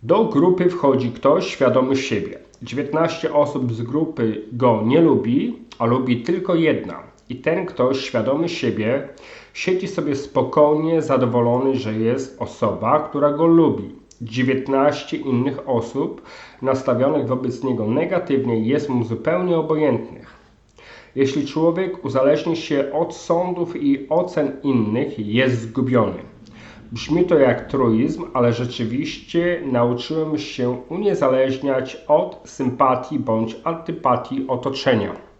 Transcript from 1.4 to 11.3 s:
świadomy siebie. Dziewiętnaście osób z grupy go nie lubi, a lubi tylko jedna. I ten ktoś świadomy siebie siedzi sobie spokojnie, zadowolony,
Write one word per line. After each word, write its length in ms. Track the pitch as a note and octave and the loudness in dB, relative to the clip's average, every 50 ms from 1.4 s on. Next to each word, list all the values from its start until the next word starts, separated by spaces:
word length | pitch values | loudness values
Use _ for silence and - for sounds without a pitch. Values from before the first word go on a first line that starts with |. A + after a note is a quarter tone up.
| - | 2
świadomy 500 | - - - C3+ B2 A2+ B2+ B2+ C3 C#3 | -2 -2 2 2 4 4 4 2 2 0
siebie. 420 | C3+ - - - G2+ - - - - - - _ _ - | -2 -2 -2 -4 -4 -4 -6 -10 -14 -18 -20 _ _ -16
Dziewiętnaście 720 | A#2+ - B2+ C#3 C3+ D3 D#3 E3 E3 - - - D#3 D3 | -10 -6 -6 -6 -2 0 0 0 0 -2 -2 -4 0 2
osób 380 | D3 D3 C#3+ - C#3 C3 A#2+ A2+ | 2 2 2 0 -4 -2 -2 -2
z 100 | A2 A#2 | -4 -6
grupy 600 | A2+ B2+ D3+ D#3+ D#3 - - A#2 A2 G#2+ G#2 - - - | -2 0 -2 -2 -2 -2 -2 -2 -2 -2 -4 -8 -10 -6
go 300 | A#2 B2+ B2 A#2 G#2+ G#2+ | 0 2 4 4 4 2
nie 160 | A2+ C3 E3 | 2 4 4
lubi, 580 | E3+ D#3+ C3+ G#2+ G2 A2+ A#2+ - G#3+ A#3+ - - - - - - | 6 6 4 2 2 2 0 2 0 0 -4 -8 -12 -20 -8 -2
a 80 | A#2+ | 0
lubi 360 | A2+ A#2+ C3 C3 B2+ A#2+ A#2 - | 0 2 2 2 0 -2 -2 0
tylko 320 | - F3 F#3+ F3 - F3+ | -2 -2 -2 0 0 0
jedna. 480 | E3 E3 D3+ C#3+ - - F#2+ E2 C#2 - - - _ _ _ | 2 2 2 2 0 -2 -8 -10 -12 -14 -18 -20 _ _ _
I 80 | A#2+ | -14
ten 300 | B2 - D#3 E3 F#3 F#3 | -6 -2 -2 -2 -2 -4
ktoś 340 | F3 - - B2 B2+ C#3 C3+ | -6 -2 0 0 0 0 -2
świadomy 480 | - - - A#2+ G#2+ A#2+ C3+ D3+ E3+ E3+ | -4 -4 -2 -2 0 0 0 0 0 -2
siebie 600 | E3+ - - A#2+ G#2 G2 G#2+ A2 B2+ C#3 - - - - - - - - - - _ | -4 -2 -2 -2 -2 0 -2 0 -2 -2 -4 -8 -16 -20 -20 -20 -20 -20 -20 -20 _
siedzi 360 | - - - F#3 F3+ F#3 E3+ | -6 -2 -2 -2 0 -2 -4
sobie 280 | - - D#3 C#3+ C#3+ | -6 -4 -2 -2 -4
spokojnie, 840 | C3+ - - - C3+ A#2+ - - - D3+ D3 D3+ D3+ D#3 D#3+ E3 D#3+ D3 | -4 -6 -4 -2 -2 -2 0 4 4 4 6 4 2 0 0 0 0 0
zadowolony, 760 | - C3+ B2+ C3 A#2+ | 2 2 2 2 2